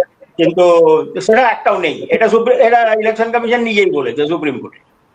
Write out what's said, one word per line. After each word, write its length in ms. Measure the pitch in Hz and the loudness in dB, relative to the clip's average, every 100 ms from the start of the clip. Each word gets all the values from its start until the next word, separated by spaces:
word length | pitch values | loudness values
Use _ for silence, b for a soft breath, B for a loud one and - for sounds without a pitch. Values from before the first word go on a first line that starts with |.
| - _ - - | -2 _ -18 -2
কিন্তু 260 | 170 175 175 170 160 156 143 180 | -2 2 4 4 4 2 0 -6
সেটা 280 | - 226 247 | 0 2 2
একটাও 280 | 202 - 196 | 0 -2 -2
নেই। 280 | 165 135 - | -4 -6 -4
এটা 200 | 165 220 | -2 0
সুপ্রি-, 280 | 233 233 247 | 0 0 2
এটা 360 | 226 233 226 220 | 4 4 2 0
ইলেকশন 320 | 220 220 233 | -2 -2 -2
কমিশন 300 | 233 233 240 | -2 -2 -2
নিজেই 300 | 226 208 185 | 0 0 0
বলেছে 360 | 147 120 143 147 | 0 -4 -4 -4
সুপ্রিম 320 | 165 151 120 | -2 -4 -6
কোর্টে। 200 | - - _ _ _ | -12 -20 _ _ _